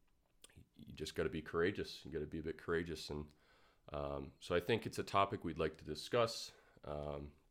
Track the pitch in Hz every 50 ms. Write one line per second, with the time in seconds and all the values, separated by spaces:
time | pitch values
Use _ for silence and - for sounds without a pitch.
0 | _ _ _ _ _ _ _ _ - - - - - _ _ - - - - -
1 | - - - - 82 80 90 80 - - - 85 85 92 - - 80 - - -
2 | - 71 73 76 76 76 - 82 76 80 78 - - - 85 85 87 82 78 76
3 | - - 78 73 73 73 - _ _ _ - - - - _ _ _ - 76 73
4 | 71 69 71 69 67 67 - - - - 90 87 - - 117 110 - 110 - -
5 | 95 - - 98 98 98 110 95 - 85 76 78 82 78 - - - 76 76 -
6 | - - - 120 117 113 - - - - - - - - - - - - 76 73
7 | 73 73 73 73 71 73 - _ _ _